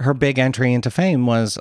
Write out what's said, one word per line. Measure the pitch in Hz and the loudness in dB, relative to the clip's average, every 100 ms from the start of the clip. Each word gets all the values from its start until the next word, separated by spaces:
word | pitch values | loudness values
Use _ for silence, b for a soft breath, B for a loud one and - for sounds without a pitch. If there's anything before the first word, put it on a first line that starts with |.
her | 131 | -2
big | 135 139 131 | 0 0 2
entry | 131 127 127 | 0 0 0
into | 123 120 | 0 -2
fame | - 185 143 123 | -2 0 2 2
was | 117 110 - | 0 -2 -2